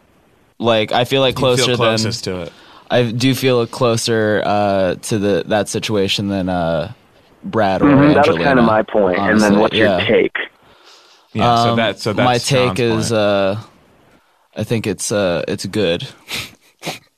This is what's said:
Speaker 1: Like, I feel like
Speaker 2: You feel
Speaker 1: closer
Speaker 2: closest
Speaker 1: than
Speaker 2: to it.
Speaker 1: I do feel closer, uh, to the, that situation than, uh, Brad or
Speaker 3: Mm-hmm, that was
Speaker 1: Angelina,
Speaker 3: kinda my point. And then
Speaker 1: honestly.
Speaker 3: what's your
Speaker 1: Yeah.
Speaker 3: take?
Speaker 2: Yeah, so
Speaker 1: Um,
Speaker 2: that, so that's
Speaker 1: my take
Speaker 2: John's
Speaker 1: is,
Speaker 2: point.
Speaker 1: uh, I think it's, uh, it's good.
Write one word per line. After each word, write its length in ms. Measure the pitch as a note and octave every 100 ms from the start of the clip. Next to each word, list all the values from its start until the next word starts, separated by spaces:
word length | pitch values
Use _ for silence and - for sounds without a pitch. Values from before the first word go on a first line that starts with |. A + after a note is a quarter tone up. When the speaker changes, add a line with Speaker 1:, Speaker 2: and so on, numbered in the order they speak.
| _ _ _ _ _ -
Speaker 1:
Like, 340 | A2+ A2+ G#2+
I 100 | -
feel 160 | B2 C3+
like 140 | C3+ A#2+
Speaker 2:
You 40 |
feel 140 | C3 B2
Speaker 1:
closer 180 | B2 B2
Speaker 2:
closest 480 | A#2 A2+ A2+ -
Speaker 1:
than 120 | - F2+
Speaker 2:
to 60 |
it. 100 | E2 - - - -
Speaker 1:
I 220 | B2 A#2+
do 240 | A#2 C3 B2+
feel 320 | C3 B2 A2+
closer, 720 | - B2 A#2 - A2+ G#2+ G#2 -
uh, 500 | G#2 G#2 G2 F#2 -
to 240 | - A2
the, 240 | G2+ F#2+ -
that 200 | G#2 G2
situation 600 | A2 - G#2+ G2 - G2+
than, 180 | G2 F#2
uh, 460 | F2+ E2 E2 E2+ A#2+ _ _ _ _
Brad 380 | F#2+ A2 G2+ F#2
or 40 | C#3+
Speaker 3:
Mm-hmm, 220 | C#3 D3
that 140 | C#3+ D3
was 0 | E3
Speaker 1:
Angelina, 60 | -
Speaker 3:
kinda 160 | C3
my 180 | A#2 A2
point. 340 | A2 A2 F#2+ F2+
And 200 | G2 G#2+
then 140 | G#2
Speaker 1:
honestly. 40 | G2+
Speaker 3:
what's 140 | G#2+ G#2
your 120 | G#2
Speaker 1:
Yeah. 180 | F2+ G#2+
Speaker 3:
take? 300 | G#2 E2+ - - _ _ - - - - _ _
Speaker 2:
Yeah, 300 | A2 A2+ A#2
so 60 | A#2
Speaker 1:
Um, 60 | A#2
Speaker 2:
that, 220 | A2+ G2
so 140 | A#2
that's 120 | G#2 A2
Speaker 1:
my 120 | B2
take 380 | - C3+ B2 F#2
Speaker 2:
John's 300 | A#2 A2 G#2+
Speaker 1:
is, 40 |
Speaker 2:
point. 100 | A2
Speaker 1:
uh, 360 | G#2 G2+ G2 G#2+ - _ _ _ _ _ _ _ _ -
I 80 |
think 220 | G#2+ A#2 G#2
it's, 240 | F#2 -
uh, 320 | G#2 F#2+ E2 -
it's 180 | G2 G#2
good. 420 | G2+ F#2 F2 - - - - - - _ _ - - _